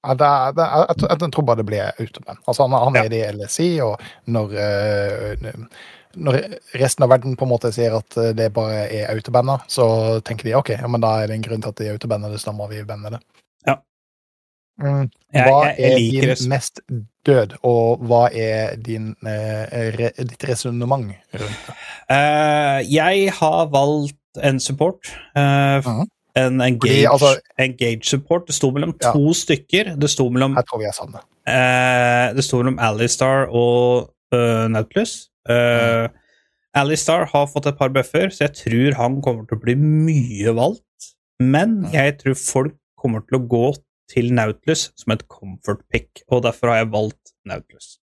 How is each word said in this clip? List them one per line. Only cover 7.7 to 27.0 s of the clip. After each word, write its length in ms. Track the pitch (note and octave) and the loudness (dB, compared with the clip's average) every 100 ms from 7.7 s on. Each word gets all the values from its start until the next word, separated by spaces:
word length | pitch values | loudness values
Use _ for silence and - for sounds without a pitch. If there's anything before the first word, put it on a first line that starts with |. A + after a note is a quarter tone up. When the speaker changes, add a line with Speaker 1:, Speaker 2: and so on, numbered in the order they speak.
Speaker 1:
sier 220 | A2 A#2 A2 | 0 0 0
at, 220 | - - | -4 -2
eh, 160 | A2+ | -2
det 160 | A2+ A2 | 0 -2
bare 300 | G#2+ A2 G#2+ G#2 | -2 -4 -4 -4
er 160 | G#2+ G#2+ | -6 -6
autobanna, 480 | A2 - A#2+ B2+ C3+ - | -6 0 0 2 -2 -4
så 540 | - A#2 A2+ A2+ A2+ | 0 2 2 0 -2
tenker 240 | - A2 | -4 -8
de, 80 | A#2 | -2
«Ok, 200 | A#2+ C#3 A#2+ | -2 -2 -6
ja, 100 | B2 | -2
men 140 | A#2+ | 0
da 140 | A2+ A2 | 2 0
er 60 | G#2+ | -2
det 100 | A2 | -4
en 40 | |
grunn 200 | A2 A2+ | -6 -6
til 80 | A2 | -8
at 60 | G2+ | -8
de 120 | G#2+ | -8
er 80 | G#2 | -8
autobanna, 320 | A#2+ G#2+ G#2 G#2 | -6 -6 -6 -8
så 140 | - | -10
da 20 | |
må 160 | G#2 G#2 | -10 -10
vi 140 | G#2+ | -12
banne 300 | G#2 G#2+ G#2+ G#2+ | -12 -12 -12 -14
det.» 40 | _ _ _ _ - | _ _ _ _ -4
Speaker 2:
Ja. 120 | C3+ _ _ _ _ _ _ _ _ _ - | -4 _ _ _ _ _ _ _ _ _ -6
Speaker 1:
Mm. 300 | C#3+ C#3 C3 _ _ | -2 0 -2 _ _
Speaker 2:
Jeg, 160 | - C3 | 2 6
Speaker 1:
Hva 80 | C#3 | 6
Speaker 2:
jeg, 140 | D3 - | 4 2
jeg 140 | B2+ | 4
Speaker 1:
er 60 | C3 | 4
Speaker 2:
liker 220 | A2+ C3+ | 4 2
Speaker 1:
din 140 | C3+ B2+ | 2 0
Speaker 2:
det. 120 | B2+ | 0
Speaker 1:
mest 320 | C3+ - - _ B2 G#2+ _ | -2 -4 -14 _ -10 -10 _
død, 320 | - C3+ B2+ - | 2 2 2 -2
og 420 | B2 A#2+ A#2 A#2+ | 0 2 2 0
hva 180 | A#2 A#2+ A#2+ | 2 4 4
er 480 | A2+ A2+ A2 A2 A2+ | 2 -2 -2 -4 -6
din, 380 | A#2 A2+ A2 A2 | -8 -8 -8 -10
eh, 640 | A2 G#2+ A2 G#2+ A2 A#2+ A2+ | -8 -6 -6 -6 -6 -6 -4
re-, 240 | G#2+ A#2 - | -2 -4 -4
ditt 260 | B2+ A2+ | -10 -8
resonemang 680 | - B2+ B2+ A#2+ A#2+ C#3 G#2+ F#2+ _ | -6 -4 -4 -6 -2 -2 -4 -12 _
rundt 320 | F#2 G#2+ G#2 | -10 -10 -10
det? 140 | - - - - - | -16 -18 -18 -20 0
Speaker 2:
Eh, 680 | C#3 D3 D3+ D3+ D3+ D3 C3+ A2+ | 2 4 2 2 2 2 0 2
jeg 380 | D3+ D#3+ G3 G3 | 2 4 4 2
har 380 | - D#3+ E3 D#3+ | 2 0 2 2
valgt 480 | C#3 C#3+ D3+ C#3+ - _ - | 2 2 0 -4 -8 _ -2
en 240 | D3 C3+ | 0 0
support, 400 | - C#3 E3 F#3+ - - - | -4 -2 -2 -2 -16 -18 -6
eh, 500 | C#3+ C#3+ C#3 C#3 C#3 | 0 2 2 2 0
f-, 80 | C3+ | 0
Speaker 1:
Mhm. 220 | A2+ G3+ _ _ - | -2 -4 _ _ 0
Speaker 2:
En 220 | C3 C3 | 2 2
Speaker 1:
Fordi, 80 | B2+ | 2
Speaker 2:
engage, 400 | A#2+ A#2 C3+ | 2 2 4